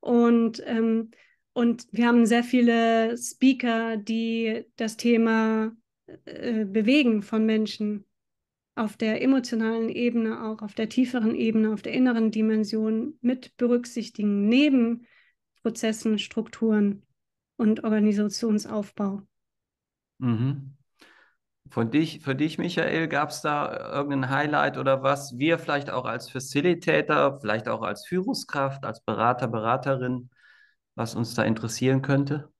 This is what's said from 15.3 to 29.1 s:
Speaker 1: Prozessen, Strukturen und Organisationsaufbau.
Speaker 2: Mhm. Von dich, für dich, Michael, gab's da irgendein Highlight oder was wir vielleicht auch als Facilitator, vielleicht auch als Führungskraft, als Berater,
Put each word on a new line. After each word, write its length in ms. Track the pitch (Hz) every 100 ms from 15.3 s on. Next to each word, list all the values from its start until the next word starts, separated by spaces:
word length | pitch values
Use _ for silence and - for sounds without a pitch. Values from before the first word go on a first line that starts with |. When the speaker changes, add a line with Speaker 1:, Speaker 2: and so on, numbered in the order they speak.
| _ _ _
Speaker 1:
Prozessen, 560 | 233 220 220 220 220 208
Strukturen 880 | - - 220 - 226 214 202 - _ _ _ _ _ _
und 280 | 220 214
Organisationsaufbau. 1400 | 233 214 208 208 208 202 233 208 214 214 208 - 202 202 - _ _ _ _ _ _ _ _ _
Speaker 2:
Mhm. 560 | 127 110 131 139 - - _ _ - _ _ _ _ _ -
Von 180 | - 113
dich, 300 | 139 160 160
für 140 | -
dich, 240 | 135 156 160
Michael, 500 | 175 175 160 160 160
gab's 320 | 143 147 -
da 540 | 151 147 147 - -
irgendein 340 | 139 143 139 131
Highlight 480 | 135 147 147 143 127
oder 260 | 131 135
was 360 | 135 139 - 123
wir 200 | 147 165
vielleicht 300 | - 143 139
auch 160 | -
als 240 | 117 120 -
Facilitator, 1120 | 131 131 139 175 170 170 156 151 151 143 135
vielleicht 260 | 107 110 113
auch 140 | 110
als 240 | 107 101
Führungskraft, 800 | - 180 196 262 - - 180 -
als 160 | - -
Berater, 480 | -